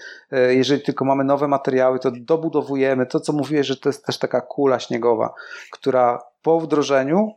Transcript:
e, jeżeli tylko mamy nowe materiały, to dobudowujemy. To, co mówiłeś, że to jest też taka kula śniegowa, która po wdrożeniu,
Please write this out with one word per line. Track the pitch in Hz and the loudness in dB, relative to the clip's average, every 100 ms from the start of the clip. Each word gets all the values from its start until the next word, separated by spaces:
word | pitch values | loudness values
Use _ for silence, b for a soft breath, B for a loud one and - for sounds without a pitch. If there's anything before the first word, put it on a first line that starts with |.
| B B B | B B B
e, | 135 127 | 0 2
jeżeli | 131 127 139 | 4 2 0
tylko | - 127 | -2 -4
mamy | 135 135 | 0 0
nowe | 135 139 147 | 2 0 0
materiały, | 135 147 131 127 127 | 0 0 2 2 0
to | 135 120 | -2 -4
dobudowujemy. | 120 160 160 151 123 139 135 131 127 | -2 -2 0 -2 -2 0 0 0 0
To, | 160 | -2
co | - | -2
mówiłeś, | 151 135 151 131 | -2 0 -2 -2
że | 131 | -2
to | 143 | -4
jest | 139 - | -4 -8
też | - | -6
taka | - 123 | -2 -2
kula | - - 139 120 | -4 -2 0 0
śniegowa, | - 120 120 110 117 B B B B | -2 -2 0 2 -2 B B B B
która | - 139 127 120 120 - _ | -6 0 2 2 0 -8 _
po | 156 165 | 0 0
wdrożeniu, | 160 147 131 139 135 180 214 | 2 0 2 0 2 0 0